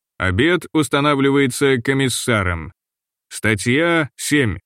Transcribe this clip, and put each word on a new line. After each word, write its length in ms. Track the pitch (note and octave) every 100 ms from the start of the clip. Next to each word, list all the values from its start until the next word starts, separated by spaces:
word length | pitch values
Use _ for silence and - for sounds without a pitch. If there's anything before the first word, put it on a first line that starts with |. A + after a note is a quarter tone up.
| _ -
Обед 500 | F#2 F#2 D#3 F3 -
устанавливается 1080 | D#3+ C#3+ D3 D3 C#3 C#3 C#3 C#3 - C#3 B2+
комиссаром. 920 | A#2 C3+ C3 - - A2 F2+ E2 D#2 - _ _ _ _ _
Статья 800 | - G#2 A2 A#2+ C3 E3+ E3 C#3 -
семь. 420 | - D3 A#2+ E2